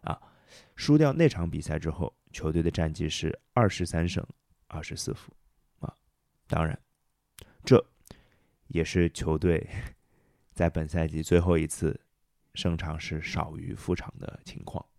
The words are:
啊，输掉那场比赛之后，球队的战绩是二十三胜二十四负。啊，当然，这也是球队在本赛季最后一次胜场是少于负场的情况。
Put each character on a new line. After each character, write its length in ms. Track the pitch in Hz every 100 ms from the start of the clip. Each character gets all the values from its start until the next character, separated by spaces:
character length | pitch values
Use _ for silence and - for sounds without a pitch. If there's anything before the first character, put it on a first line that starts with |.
啊， 180 | - - - _ _ - - -
输 220 | - 147
掉 160 | 151
那 160 | 135 160
场 180 | - 85
比 140 | 78
赛 160 | 76 78
之 140 | 80
后， 200 | 78 73 _ _
球 200 | - 80
队 120 | 82
的 80 | 82
战 200 | - 80
绩 160 | 78 78
是 300 | - 80 - _
二 160 | - 110
十 160 | - 87
三 220 | 82 85
胜 180 | 87 - - _ _ _
二 140 | -
十 140 | 76 -
四 180 | -
负。 180 | - - _ _ _ _ _
啊， 140 | - - _ _ _ _ _
当 180 | 80 80
然， 140 | - _ _ _ _ _ - - _
这 220 | - 131 - _ _ - _ _ _ _ _
也 160 | 82
是 260 | 80 90 85
球 260 | - 78 78
队 320 | 90 82 - - - - _ _ _ _ _
在 160 | - 85
本 180 | 82 78
赛 200 | 82 80
季 140 | 78
最 180 | 80 87
后 180 | 87 85
一 100 | 78
次 320 | - 82 - _ _ _ _ _ -
胜 220 | 92 80
场 220 | 80 80
是 220 | - 78
少 340 | 78 - 78 78
于 180 | - -
负 180 | -
场 180 | 87 - -
的 200 | - -
情 200 | - -
况。 200 | - - -